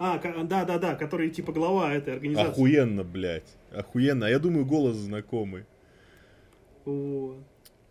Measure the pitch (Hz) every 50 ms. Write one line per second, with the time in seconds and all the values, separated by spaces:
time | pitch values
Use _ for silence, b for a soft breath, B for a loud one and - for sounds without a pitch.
0 | 180 185 185 - - 175 165 165 165 170 190 190 170 175 175 170 185 170 151 147
1 | 156 147 185 165 160 160 160 - 151 156 151 156 165 170 190 196 170 143 143 143
2 | 139 - 131 135 147 143 151 107 - 147 - 131 131 131 151 147 127 117 104 98
3 | 92 87 87 95 92 87 82 78 - - - - - - - 101 98 - - 123
4 | 131 143 139 123 110 107 123 147 151 180 170 151 135 131 151 156 139 123 113 107
5 | 101 101 104 107 101 - 120 113 104 98 95 92 107 _ _ _ b b b b
6 | b b b b b b b b b b b b b _ - - - 143 143 143
7 | 139 143 139 135 135 131 131 135 139 - _ _ _ - _ _ _ _